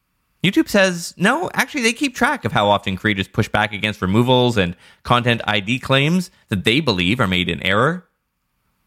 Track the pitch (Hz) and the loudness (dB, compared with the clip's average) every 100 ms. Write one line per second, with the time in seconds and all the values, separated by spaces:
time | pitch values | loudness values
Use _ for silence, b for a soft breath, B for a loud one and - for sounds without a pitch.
0 | _ _ _ _ 175 302 - 202 190 175 | _ _ _ _ 0 0 2 2 2 0
1 | - - 196 302 - - 262 294 233 240 | -10 -2 0 0 -2 -4 -6 -2 -2 0
2 | 285 - 254 285 104 110 104 101 - 92 | -4 -2 -2 -2 -2 0 2 2 0 -2
3 | 110 98 92 - 104 104 107 104 107 98 | -2 -2 -2 -4 -2 0 -2 -2 -6 -2
4 | 92 110 120 127 123 113 87 - b b | 0 2 4 4 2 2 -2 -4 b b
5 | - 120 120 113 - 104 98 127 - 135 | 0 0 2 0 -2 -2 -2 -4 0 2
6 | 143 180 175 b b 98 76 131 143 90 | 2 0 -2 b b -2 0 0 0 0
7 | 90 117 98 90 87 85 92 101 139 180 | 0 0 0 0 -2 -4 -2 0 0 -2
8 | - _ _ _ _ _ _ _ | -12 _ _ _ _ _ _ _